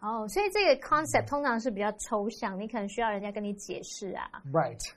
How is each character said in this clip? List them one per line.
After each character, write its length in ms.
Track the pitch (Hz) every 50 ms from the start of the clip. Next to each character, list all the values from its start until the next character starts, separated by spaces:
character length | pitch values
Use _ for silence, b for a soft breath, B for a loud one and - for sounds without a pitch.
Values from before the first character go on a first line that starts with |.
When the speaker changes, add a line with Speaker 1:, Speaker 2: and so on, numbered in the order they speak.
Speaker 1:
哦， 260 | - 214 226 226 214 208
所 140 | - 359 415
以 60 | 403
这 140 | 370 415 392
个 160 | 339 269 269
concept 460 | - - 302 302 311 302 - 240 208 -
通 140 | 277 285 285
常 180 | 269 233 226
是 100 | 226 262
比 80 | 202 196
较 120 | 208 214 208
抽 360 | 214 - - 240 208 202 226
象， 280 | 226 - - 202 190 185
你 100 | 214 220
可 100 | - 226
能 100 | 202 202
需 120 | 202 - 233
要 80 | 226
人 100 | 208 196
家 100 | 202 208 208
跟 100 | 214 208
你 80 | 202 202
解 280 | 202 - - - - 185
释 300 | - - - 208 185 -
啊。 180 | - - - - - - 139
Speaker 2:
Right. 300 | 135 165 143 120 117 - - - -